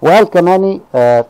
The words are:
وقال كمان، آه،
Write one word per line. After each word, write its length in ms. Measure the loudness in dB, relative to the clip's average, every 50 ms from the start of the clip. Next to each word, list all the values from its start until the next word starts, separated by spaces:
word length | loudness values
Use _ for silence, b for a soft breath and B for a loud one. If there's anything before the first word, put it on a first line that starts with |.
وقال 220 | -2 0 2 2 2
كمان، 560 | 2 0 -2 0 0 0 0 -2 -4 -6 -8 -14 _ -4
آه، 300 | -2 0 0 0 0 -2